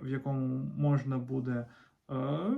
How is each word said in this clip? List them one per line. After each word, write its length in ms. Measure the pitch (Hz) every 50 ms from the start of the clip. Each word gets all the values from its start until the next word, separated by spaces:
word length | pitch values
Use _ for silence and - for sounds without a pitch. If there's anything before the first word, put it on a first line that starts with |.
в 60 | - 131
якому 640 | 135 135 - 139 139 135 131 131 127 131 139 143 147
можна 420 | 147 147 147 143 131 123 135 131 131
буде, 480 | 123 123 131 131 123 127 123 120 117 - - - - - _ _ _ -
е, 60 | 135 131 131 139 147 160 180 214 262